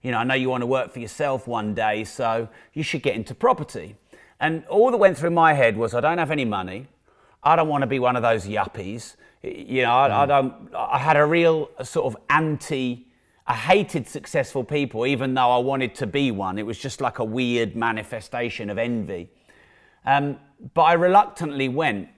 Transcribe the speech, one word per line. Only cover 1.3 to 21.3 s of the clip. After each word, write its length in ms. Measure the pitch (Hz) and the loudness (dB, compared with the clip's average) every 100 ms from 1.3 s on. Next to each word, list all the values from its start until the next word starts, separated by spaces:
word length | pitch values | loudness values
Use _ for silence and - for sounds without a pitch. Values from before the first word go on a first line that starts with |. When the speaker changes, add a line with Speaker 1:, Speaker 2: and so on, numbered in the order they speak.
| 135 - | -2 -4
Speaker 1:
one 260 | 117 107 | -6 -4
day, 300 | 104 107 107 | -2 0 -2
so 440 | 107 - 117 113 117 - - | -6 -4 -2 -2 -4 -12 -14
you 100 | 156 | -8
should 180 | 156 147 | -6 -2
get 120 | 139 107 | -2 -2
into 180 | 107 - | -8 0
property." 600 | 247 247 - 110 82 104 _ - _ _ | 2 2 -2 -10 -14 -18 _ -20 _ _
And 260 | 156 160 - | -2 -2 0
all 240 | 202 247 | 4 4
that 60 | 240 | 6
went 200 | 196 131 | 4 4
through 140 | 170 | 0
my 220 | 170 160 | 4 6
head 240 | 147 117 104 | 6 4 2
was, 160 | 113 | -2
"I 60 | 120 | 0
don't 160 | 143 175 | 0 0
have 140 | 151 | -2
any 140 | 151 120 | -2 -2
money. 420 | 104 90 98 135 _ _ _ _ _ | -4 -6 -12 -16 _ _ _ _ _
I 120 | 147 165 | 2 4
don't 140 | 156 | 2
wanna 180 | 143 131 | 0 0
be 120 | 135 | 2
one 160 | 123 123 | 2 2
of 60 | |
those 220 | 117 113 92 | 2 0 0
yuppies." 680 | 104 95 - 95 117 - - - _ | -4 -4 -6 -10 -10 -14 -20 -20 _
Y-, 80 | - - - | -12 -12 -4
you 140 | 127 | 0
know, 80 | 120 | 2
I, 300 | 123 139 107 | 4 4 4
I 20 | 143 | 4
Speaker 2:
Mm. 20 | |
Speaker 1:
don't, 480 | 143 131 - - - | 2 2 -6 -12 -6
I 220 | 113 135 | -2 0
had 180 | 143 147 | 4 4
a 100 | 151 | 4
real 440 | 170 170 160 147 - | 4 4 2 -4 -10
sort 240 | 127 160 135 | -6 -2 -4
of 40 | 110 - | -6 0
anti, 760 | 151 156 147 - 139 127 120 - _ _ _ - | 0 2 -4 -4 -4 -2 -6 -12 _ _ _ -6
I 80 | 117 | -4
hated 500 | 127 196 196 156 110 | 2 2 2 -6 -8
successful 600 | 151 - 160 131 139 120 | -12 -4 -4 -2 -4 -4
people, 400 | 147 135 110 127 | -2 -2 -2 -2
even 260 | 135 131 | 0 -2
though 160 | 127 123 | 2 2
I 100 | 123 | 2
wanted 360 | 127 135 127 - | 2 -2 -4 -4
to 100 | 117 | -4
be 220 | 139 139 | 0 0
one. 300 | 98 95 98 | -2 -4 -6
It 60 | 107 | -8
was 120 | 113 | -8
just 220 | 139 - | -10 -4
like 200 | 131 - | -6 -4
a 40 | |
weird 500 | 110 117 123 120 113 113 | -4 -2 0 0 -2 -2
manifestation 920 | 117 110 104 113 - 120 120 - 104 | -2 -4 -8 -12 -10 -6 -6 -6 -8
of 80 | 104 | -4
envy. 520 | 120 117 95 92 85 _ _ _ _ _ _ _ - | -4 -4 -6 -10 -12 _ _ _ _ _ _ _ 0
Um, 320 | 139 143 135 _ _ - | 0 0 -8 _ _ -6
but 80 | - | 2
I 100 | 160 | 4
reluctantly 760 | 170 180 196 - | 4 6 4 2